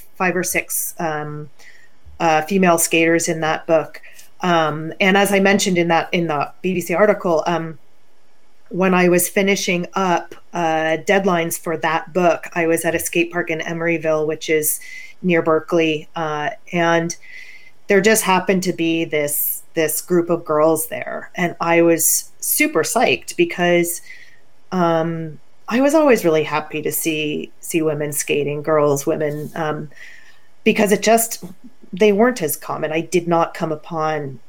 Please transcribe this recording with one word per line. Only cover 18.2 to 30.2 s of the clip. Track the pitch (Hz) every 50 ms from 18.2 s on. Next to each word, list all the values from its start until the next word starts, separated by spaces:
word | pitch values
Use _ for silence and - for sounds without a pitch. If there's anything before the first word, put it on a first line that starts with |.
happened | - 190 185 180 180 - 190 180 180
to | 180
be | 165 - 165 165 165 165 165
this, | 160 160 151 147 143 - - - - - - - - -
this | 165 160 151 - -
group | - - 180 170 170 175
of | 170 165 -
girls | - 156 151 156 165 160 156 - -
there, | - 123 - - 151 156 - - -
and | 180 180 165 - -
I | 170 170 170 170
was | 170 170 165 156 - - - - - - - -
super | - - - - 302 302 311 165
psyched | 147 - - 226 240 - 127 - - - -
because, | - 170 170 - - 175 175 175 175 170 170 - - - - - - - - - - - - - - - -
um, | 185 185 170 165 165 160 160 170 165 165 165 156 147 - - - - - - -
I | 214 254
was | 269 285 302
always | 320 302 277 233 185 -
really | 165 156 156 151
happy | - 147 156 156 - - 151
to | 151 151
see, | 147 - - 165 156 156 151 147 151 160 - - - -
see | - - - 165
women | 156 156 151 147 147 147
skating, | 143 - - - 151 147 143 143 147 151
girls, | 147 160 156 151 147 147 143 143 -
women, | 160 156 156 156 147 147 151 151 - -
um, | - 160 151 151 151 151 - - - - - - -